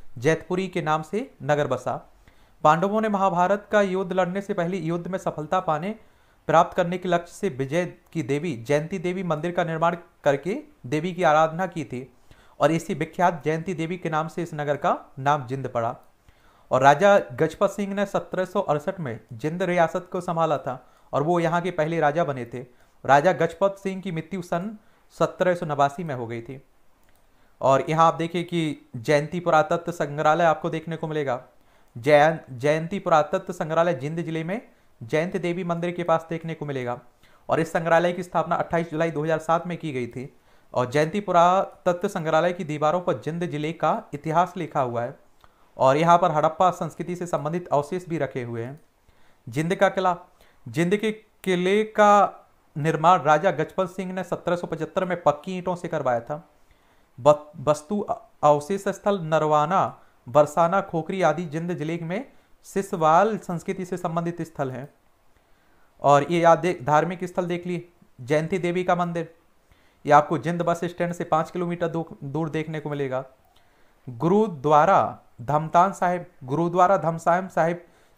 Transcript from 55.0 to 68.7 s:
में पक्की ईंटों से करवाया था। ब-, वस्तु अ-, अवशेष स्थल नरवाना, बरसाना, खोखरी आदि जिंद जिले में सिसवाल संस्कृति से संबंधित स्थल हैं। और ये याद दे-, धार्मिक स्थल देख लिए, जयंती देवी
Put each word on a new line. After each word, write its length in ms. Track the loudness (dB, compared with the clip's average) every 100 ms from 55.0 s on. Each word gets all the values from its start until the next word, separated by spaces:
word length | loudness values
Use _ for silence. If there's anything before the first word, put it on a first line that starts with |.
में 180 | -4 0
पक्की 360 | 2 0 -4 -8
ईंटों 180 | -6 -6
से 120 | -6
करवाया 320 | -4 -2 -2
था। 280 | -4 -10 -12 _ _ _ _ _ _ 2
ब-, 320 | 4 4 0 -6
वस्तु 440 | -2 -2 -2 -6
अ-, 280 | -4 -8 -10 _
अवशेष 420 | 4 4 0 -4 -4
स्थल 320 | -4 -2 -2
नरवाना, 800 | 0 0 2 2 2 0 0 -4 -20 _ 2
बरसाना, 520 | 4 4 4 2 2
खोखरी 420 | -2 -6 -4 0
आदि 220 | 0 0
जिंद 300 | -4 -6 -6
जिले 240 | -6 -6 -6
में 300 | -6 -6 -8 _ _ _
सिसवाल 720 | -8 -6 -4 0 4 6 4 0
संस्कृति 460 | -6 -8 -6 -8
से 120 | -8 -6
संबंधित 460 | -4 -4 -4 -6
स्थल 280 | -10 -6 -6
हैं। 240 | -8 -14 _ _ _ _ _ _ _ _ _ _ _
और 300 | 4 4 4
ये 80 | 4
याद 180 | 4 4
दे-, 260 | 2 -4
धार्मिक 400 | 2 2 2 -4
स्थल 220 | -6 -6 -4
देख 200 | -4 -4
लिए, 260 | -8 -8 _ _ -20
जयंती 380 | -2 0 0 -2
देवी 260 | -2